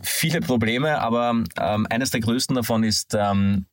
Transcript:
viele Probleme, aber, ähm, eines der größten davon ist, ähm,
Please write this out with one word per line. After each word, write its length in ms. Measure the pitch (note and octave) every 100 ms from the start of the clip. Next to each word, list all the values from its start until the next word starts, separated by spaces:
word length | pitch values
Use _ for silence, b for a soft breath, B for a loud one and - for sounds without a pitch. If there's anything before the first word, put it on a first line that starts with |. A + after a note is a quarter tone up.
viele 380 | - - D#3+ D#3+
Probleme, 640 | F3 A#2+ A2 A#2+ D#3 D3+
aber, 420 | A2+ A#2+ A#2+ A#2 F#2 -
ähm, 280 | F#2 G#2+ G#2+
eines 220 | A#2 C3
der 100 | B2+
größten 340 | A2 A#2+ - B2+
davon 300 | A2+ A2+ A2
ist, 280 | G#2+ -
ähm, 520 | G#2+ G2+ G2 G2 G2 G2